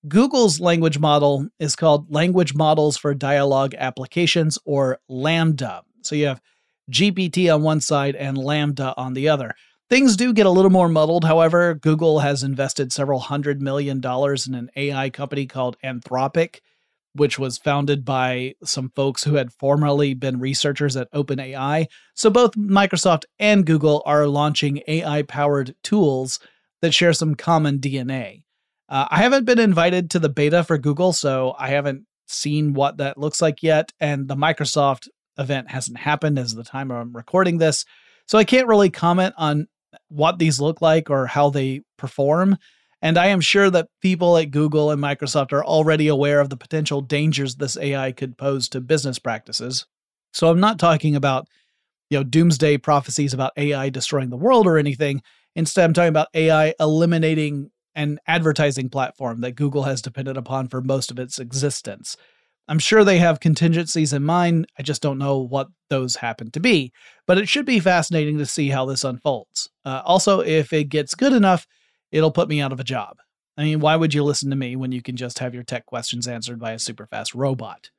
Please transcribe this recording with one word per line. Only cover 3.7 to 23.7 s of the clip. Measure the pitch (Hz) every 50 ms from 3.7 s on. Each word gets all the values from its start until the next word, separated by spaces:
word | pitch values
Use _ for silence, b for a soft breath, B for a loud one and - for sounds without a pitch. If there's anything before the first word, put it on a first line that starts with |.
| -
Applications, | - 135 131 120 - 127 - - 175 175 156 - 170 160 156 151 - _
or | - 143 139 139 131 127 - _
lambda. | _ 131 127 135 156 165 165 165 160 156 131 131 110 92 87 _ _ _ _
So | _ - 156
you | 147 147
have | 143 131 123 _ _ _ _ _ _ _ _ _ -
G | 127 123 190 208 185
P | 185 190 170
T | - 180 185 170
on | 160 151 151
one | 156 156 156
side | - - 156 143 139 139 139
and | - 143 135 135
lambda | 135 131 139 151 151 147 147 143 135 135 131 -
on | - 127 131 127
the | 131 135 156
other. | 151 143 127 110 - b b b b b b _
Things | 240 254 277 262 214
do | 185 240 254 233
get | 214 208
a | 190
little | 180 185 190 196
more | 185 185 175 170
muddled, | 165 160 156 151 165 175 165
however. | 160 160 165 165 165 165 175 175 175 165
Google | 151 - 156 156 156 170 165 156 151
has | 139 143 139 127 131
invested | 135 139 127 135 131 - - 139 127
several | - - 143 135 139 131
hundred | 127 - 143 143 143 143 143 139
million | 139 135 135 143 143 139 135 135
dollars | 127 131 127 127 139 139 143 131 127
in | 131 131
an | 123 117 120 _
A | 139 139 143
I | 139 135 135 139
company | - - 143 127 143 139 139
called | 127 - 135 127 123 120 _
Anthropic, | - 131 127 120 113 - 127 127 131 139 - 170 170 175 - - _ _ _ _ _ _ _ _ _ _ _
which | 139 147 139 - -
was | 135 131 123
founded | - _ 151 143 143 143 139 143 143 127
by | 127 135 131 127 127 127 127 127 131 - _ -
some | - - - 131 127
folks | _ - 139 139 131 - -
who | 151 147
had | 143 131 123 _
formerly | _ - 135 143 147 147 147 143 143 147 139 135
been | 123 135 135 127
researchers | 123 127 135 135 - - 147 139 - 147 143 131
at | 131 123 - -
Open | 147 147 - 143 131
A | 135 131 131
I. | 135 131 139 147 160 165 - b b b b b
So | - - 220
both | 196 247 247 220 -
Microsoft | 214 208 202 196 196 202 190 - 165 - 190 170 156 - _ _ _
and | 202 208 214 196 185
Google | 156